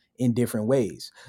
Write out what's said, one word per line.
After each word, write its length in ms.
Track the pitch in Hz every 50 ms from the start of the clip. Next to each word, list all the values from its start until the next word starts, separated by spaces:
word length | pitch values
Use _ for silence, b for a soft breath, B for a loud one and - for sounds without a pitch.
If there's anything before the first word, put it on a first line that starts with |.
| _ _ _ -
in 140 | 127 123
different 340 | 113 120 123 120 - 110 107
ways. 460 | 110 135 135 113 92 - - - - B B B